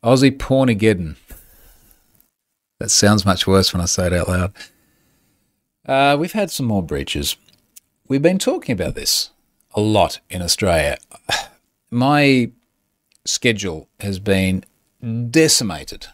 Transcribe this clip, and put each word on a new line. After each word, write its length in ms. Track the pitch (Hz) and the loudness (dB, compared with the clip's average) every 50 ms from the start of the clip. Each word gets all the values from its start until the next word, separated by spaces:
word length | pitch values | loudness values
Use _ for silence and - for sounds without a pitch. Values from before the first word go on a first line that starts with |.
| - | 4
Aussie 340 | 120 127 127 135 135 131 | 4 4 6 6 4 2
Pornageddon. 800 | - - - 135 135 135 127 117 98 107 110 107 90 90 78 76 - _ _ - - - _ _ _ _ - _ _ _ _ _ _ _ _ _ _ _ _ _ _ _ _ _ _ _ _ _ _ | 0 -4 0 2 2 2 2 2 2 2 2 2 2 -2 -8 -10 -14 _ _ -20 -20 -20 _ _ _ _ -20 _ _ _ _ _ _ _ _ _ _ _ _ _ _ _ _ _ _ _ _ _ _
That 120 | - 101 | -6 -2
sounds 340 | - - - 104 104 107 95 | 0 2 4 4 4 4 4
much 220 | 104 98 92 - | 2 0 0 2
worse 260 | - 95 95 95 - - | 2 4 4 2 2 0
when 80 | 90 | -2
I 60 | 85 | -2
say 200 | 85 - - 92 | -2 -2 -2 0
it 60 | 87 90 | 0 0
out 160 | 87 82 - | 0 -2 0
loud. 240 | 90 90 90 92 - - - - _ _ _ _ _ _ _ _ _ _ _ _ _ _ _ _ _ _ _ _ _ _ _ | -2 -2 -2 -4 -6 -12 -20 -20 _ _ _ _ _ _ _ _ _ _ _ _ _ _ _ _ _ _ _ _ _ _ _
Uh, 300 | - 135 135 139 143 143 143 | -2 0 2 4 2 2 0
we've 140 | 160 180 - | -2 -4 -2
had 180 | 220 202 175 | -4 -4 -4
some 160 | - - 139 | -4 -4 -2
more 160 | 117 107 98 87 | 0 0 0 -2
breaches. 540 | 76 76 69 69 - - 73 73 69 - _ _ _ _ _ _ _ _ - _ _ _ _ _ _ | -2 -4 -6 -6 -4 -6 -4 -4 -4 -6 _ _ _ _ _ _ _ _ -20 _ _ _ _ _ _
We've 140 | 135 139 147 | -2 2 2
been 160 | 170 185 190 | 2 2 2
talking 340 | - 254 311 330 - - 123 | 0 -2 -2 -2 -4 -6 -4
about 220 | 90 87 71 - | -4 -4 -6 -6
this 360 | - 73 - - - - - _ _ _ _ _ _ _ _ _ | -6 -4 -4 -2 -4 -4 -8 _ _ _ _ _ _ _ _ _
a 60 | - | -2
lot 400 | 104 107 107 104 87 80 - - _ _ | 0 2 4 2 2 2 0 -10 _ _
in 140 | - 92 87 | -8 -8 -4
Australia. 540 | 85 - - 107 95 85 80 73 71 - - _ _ - - _ - | -4 -2 -2 0 2 2 2 2 0 -4 -6 _ _ -20 -20 _ -6
<sighs> 640 | - - - - _ _ _ _ _ _ _ _ | -6 -6 -6 -10 _ _ _ _ _ _ _ _
My 600 | - 120 127 135 147 147 147 139 135 127 120 - - _ _ _ _ _ _ _ _ _ _ _ _ _ _ | -2 0 2 2 4 4 4 4 4 4 2 -2 -6 _ _ _ _ _ _ _ _ _ _ _ _ _ _
schedule 640 | - - - - 123 113 101 101 95 80 78 - _ _ _ | -8 -8 -2 0 0 0 0 -4 -6 -8 -8 -12 _ _ _
has 180 | - 101 98 92 | -8 -6 -6 -6
been 460 | 98 104 98 95 95 95 95 92 - _ _ _ _ _ _ _ - 117 113 117 120 117 | -2 0 0 2 2 0 0 -2 -4 _ _ _ _ _ _ _ -10 -8 -6 -6 -6 -2
decimated 760 | 120 160 160 156 - - 127 101 82 73 67 - - - - - | 2 2 2 4 2 0 -2 -4 -8 -8 -12 -14 -16 -18 -20 -20